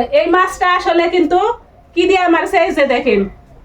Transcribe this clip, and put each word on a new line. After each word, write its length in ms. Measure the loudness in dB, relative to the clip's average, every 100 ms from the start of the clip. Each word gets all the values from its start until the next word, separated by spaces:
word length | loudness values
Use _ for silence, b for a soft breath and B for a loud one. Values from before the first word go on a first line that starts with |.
| 0
এই 140 | 0 2
মাছটা 420 | 2 0 -2 0
আসলে 360 | 0 0 0 0
কিন্তু 300 | 0 0 0 0 -4 -12 -20 -10
কি 120 | -2 0
দিয়ে 220 | 2 2
মারছে, 300 | 0 0 0
এই 120 | 0
যে 160 | 0 0
দেখেন, 340 | 0 0 -2 -2 -8 -20 -20